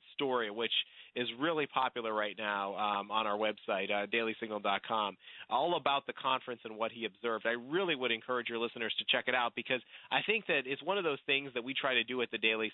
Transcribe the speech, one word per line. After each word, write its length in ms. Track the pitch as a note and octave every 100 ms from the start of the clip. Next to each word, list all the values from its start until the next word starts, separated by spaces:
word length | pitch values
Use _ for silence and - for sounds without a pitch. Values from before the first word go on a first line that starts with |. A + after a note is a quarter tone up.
| - -
story, 340 | C#3+ B2 A2
which 220 | G#2 A2+ - - - -
is 140 | - A#2+ A#2
really 280 | D#3+ D#3 C#3
popular 460 | C#3 B2+ B2 A2+
right 220 | G#2+ G#2+ F#2+
now, 360 | G#2+ G2+ G2 F#2+
um, 340 | G#2 G2+ G2+
on 160 | A2 G#2+
our 100 | G#2
website, 540 | G#2+ G#2+ - G2 G2
uh, 140 | G2+ G2+
daily 240 | A#2 A2+ G#2+
signal 220 | A2+ G#2+
dot 200 | G2+ G2 -
com, 300 | A2+ G#2 F#2+ - - -
all 260 | B2 E3 E3+
about 320 | C#3+ C#3 -
the 60 |
conference 480 | - C3+ C3 - A#2+
and 140 | A2+ A2
what 120 | A2
he 140 | A#2
observed. 420 | A2 F#2+ A#2 A2 A2+
I 100 | A#2+ B2
really 260 | E3+ F#3+ C#3+
would 180 | B2
encourage 340 | A2+ A#2+ B2 A#2
your 120 | A#2
listeners 340 | A#2 A#2+ A2 -
to 80 | -
check 140 | B2+ A#2+
it 80 | B2+
out, 160 | B2
because 280 | - - B2+ - - -
I 120 | C3 D3
think 220 | A3 F#3
that 140 | D3+ B2+
it's 160 | C#3
one 160 | D3 G3+
of 60 |
those 160 | E3+ C#3 -
things 260 | C#3 C#3
that 100 | A#2+ A#2+
we 80 |
try 220 | C3+ C#3 B2
to 80 | A#2
do 160 | B2+
at 100 | A#2
the 60 | A2
Daily 340 | A2 A2 A2